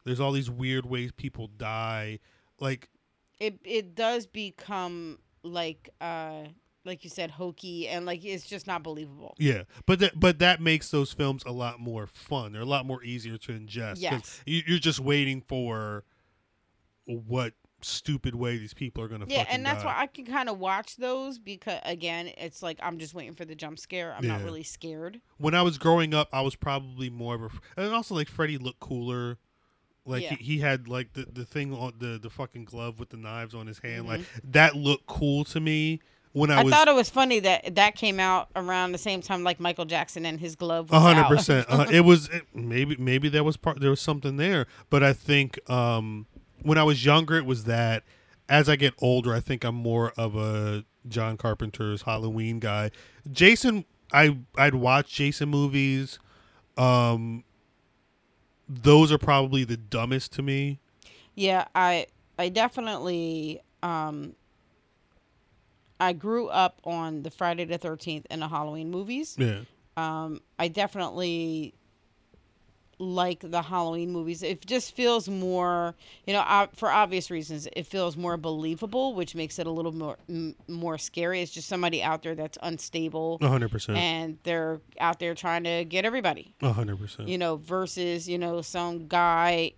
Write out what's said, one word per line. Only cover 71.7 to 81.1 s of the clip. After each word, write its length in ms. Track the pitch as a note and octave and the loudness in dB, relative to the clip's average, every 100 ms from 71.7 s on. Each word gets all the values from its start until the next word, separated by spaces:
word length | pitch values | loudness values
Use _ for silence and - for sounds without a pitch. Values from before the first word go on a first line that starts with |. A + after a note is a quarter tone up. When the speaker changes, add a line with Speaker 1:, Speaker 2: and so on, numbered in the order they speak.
| - _ _ _ _ _ _ _ _ _ _ _ - | -14 _ _ _ _ _ _ _ _ _ _ _ -10
Speaker 2:
like 380 | F#3 F3+ F3+ F3 | -4 0 0 -2
the 220 | D3+ E3+ | -4 -4
Halloween 500 | D#3 F3+ E3 E3 F3 | -2 -2 -2 -2 -4
movies. 320 | F3 E3 E3+ | -4 -4 -4
It 220 | F3 F#3+ F#3 | -4 -6 -2
just 280 | B3+ - | -4 -4
feels 360 | - A#3+ A#3 F#3+ | 0 2 2 0
more, 640 | G3 F#3 F3+ F3+ F3 E3+ - - - - | -4 -2 0 0 0 -2 -6 -20 -14 -2
you 60 | |
know, 80 | G3+ | 0
uh, 260 | - G3+ G3+ | 4 4 4
for 160 | - G#3+ | 0 2
obvious 420 | G#3+ G3 F#3 - | 4 4 2 -4
reasons, 340 | E3+ D3+ D3 D#3+ | -8 -6 -10 -8
it 120 | - D#3+ | -10 -6
feels 320 | G3 F3 D#3 | -2 -2 -2
more 180 | F3 E3+ | -4 -4
believable, 800 | D#3+ D#3 D#3+ E3 A3 B3 C4+ | -4 -4 -4 -6 -4 -2 -2
which 220 | G3+ E3+ E3 | -2 -6 -6
makes 220 | D#3 - | -8 -6
it 100 | E3 | -6
a 40 | |
little 220 | E3 E3 | -4 -4
more, 240 | D#3+ D3+ - - | -4 -8 -8 -8
m-, 260 | E3 D#3+ - - | -8 -6 -10 -12
more 300 | E3+ E3+ D#3 | -8 -6 -6
scary. 440 | - | -8